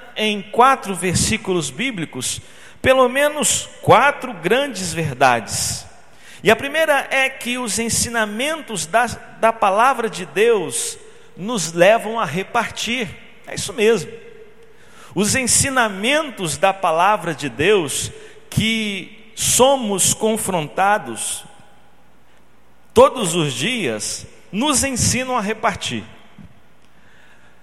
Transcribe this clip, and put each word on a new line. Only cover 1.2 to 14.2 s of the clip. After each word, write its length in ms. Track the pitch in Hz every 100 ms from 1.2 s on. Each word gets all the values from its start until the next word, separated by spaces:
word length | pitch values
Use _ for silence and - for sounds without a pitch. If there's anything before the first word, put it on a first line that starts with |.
| - 214 - 180 143
bíblicos, 720 | 131 254 208 147 127 - - - - - -
pelo 260 | 254 262 247
menos 600 | 262 294 302 247 - - -
quatro 520 | - 190 277 - 247
grandes 580 | 190 165 240 285 202 180
verdades. 960 | 160 156 131 135 117 104 - - - - - - - - -
E 80 | 175
a 60 | 220
primeira 500 | 277 302 320 277 -
é 200 | 269 262
que 280 | 262 233 247
os 220 | 247 196
ensinamentos 1040 | 233 - 240 233 214 208 277 320 - 208 156
da, 200 | 214 240
da 460 | - - - 220
palavra 580 | 226 208 196 254 247 226
de 160 | 165 175
Deus 720 | 151 226 220 151 127 - - - - - -
nos 360 | 190 247 160
levam 460 | 170 180 220 202 226
a 60 |
repartir. 840 | 185 160 196 240 196 - 208 247 190 - - - -
É 80 |
isso 180 | - -
mesmo. 380 | 202 214 220 - -